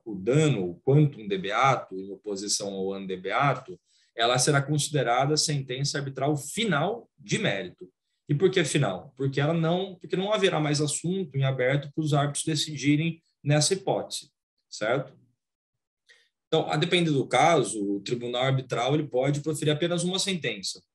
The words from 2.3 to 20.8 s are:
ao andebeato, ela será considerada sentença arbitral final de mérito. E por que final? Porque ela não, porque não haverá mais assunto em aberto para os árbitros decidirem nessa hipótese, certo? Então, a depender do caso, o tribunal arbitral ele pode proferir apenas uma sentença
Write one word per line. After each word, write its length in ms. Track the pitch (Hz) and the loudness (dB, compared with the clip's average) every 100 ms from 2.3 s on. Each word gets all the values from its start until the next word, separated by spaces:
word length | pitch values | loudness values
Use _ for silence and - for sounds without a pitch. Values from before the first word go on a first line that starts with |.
| 98 101 - 101 | -6 -4 -4 -4
ao 220 | 98 95 | -4 -4
andebeato, 840 | 98 95 92 95 110 143 127 - 180 _ _ _ | -4 -6 -8 -4 0 0 0 -6 -18 _ _ _
ela 240 | - 120 127 | -2 2 2
será 240 | 135 143 | 2 2
considerada 720 | 135 151 143 151 117 123 139 151 | 2 0 0 0 2 2 2 2
sentença 640 | - 147 131 131 139 151 | 0 -2 -4 -4 -4 -4
arbitral 380 | 139 139 135 151 | -6 -4 -2 -2
final 760 | - - 226 147 170 233 - _ | -4 -4 0 0 0 -4 -10 _
de 200 | 101 - | -6 -2
mérito. 520 | 170 98 90 - - _ _ _ - | -2 -2 -6 -12 -20 _ _ _ -4
E 60 | |
por 160 | 143 190 | 2 2
que 140 | 185 | 2
final? 480 | 165 160 113 92 - - | 2 2 0 -2 -8 -6
Porque 240 | 135 135 | -4 0
ela 120 | 143 | 0
não, 440 | 170 160 175 196 180 | 2 2 0 -2 -8
porque 200 | - 175 | -6 -2
não 160 | 196 | 0
haverá 260 | 214 190 160 | 2 2 2
mais 220 | 151 147 | 2 2
assunto 560 | 147 - 165 190 180 139 | 0 -2 -2 -2 -2 0
em 80 | |
aberto 460 | 135 131 127 143 143 | 0 2 2 2 -2
para 80 | - | -4
os 120 | 156 | 0
árbitros 300 | 147 147 143 | 2 2 -2
decidirem 760 | - 151 - 147 135 147 165 165 _ _ | -2 -2 -4 -2 2 2 2 -4 _ _
nessa 320 | 135 147 147 | 0 2 2
hipótese, 560 | 190 175 110 - - - _ _ _ _ | 0 0 -2 -4 -10 -12 _ _ _ _
certo? 420 | - 107 131 - - _ _ _ _ _ _ _ _ _ _ _ _ _ | -6 -2 -2 -2 -12 _ _ _ _ _ _ _ _ _ _ _ _ _
Então, 240 | 160 156 | -2 0
a 60 | 160 | 0
depender 340 | 175 180 170 | 0 2 2
do 160 | 139 117 | 0 0
caso, 680 | 123 151 165 113 110 101 101 | 4 4 4 2 -2 -4 -4
o 40 | |
tribunal 420 | 95 120 120 123 | -4 -6 -4 -2
arbitral 520 | 131 131 131 117 123 | 0 0 0 -2 0
ele 120 | 151 147 | 0 0
pode 340 | 127 135 143 | 0 2 0
proferir 320 | 156 151 151 | -2 -2 0
apenas 300 | 147 175 175 | 0 0 0
uma 160 | 175 185 | -2 -2
sentença 640 | 190 185 135 107 - - | -2 -2 -4 -6 -8 -10